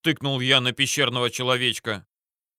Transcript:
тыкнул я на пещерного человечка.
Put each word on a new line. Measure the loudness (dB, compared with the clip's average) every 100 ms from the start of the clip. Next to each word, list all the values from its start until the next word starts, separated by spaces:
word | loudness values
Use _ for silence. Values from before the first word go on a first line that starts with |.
тыкнул | -4 -2 -4 -2
я | 2 2
на | 2
пещерного | 0 0 2 0 0 -2
человечка. | -2 0 0 0 -2 -6 -8 -10 _ _ _ _